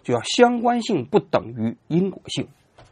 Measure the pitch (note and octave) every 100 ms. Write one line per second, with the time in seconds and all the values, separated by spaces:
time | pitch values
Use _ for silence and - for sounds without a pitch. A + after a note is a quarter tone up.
0 | - A#2 - - A#3+ A#3+ A#3+ A#3+ A3 F3+
1 | A#2 G#3 - - A2 A#2+ A2+ - _ D#3
2 | F#3+ - - - - _ _ - -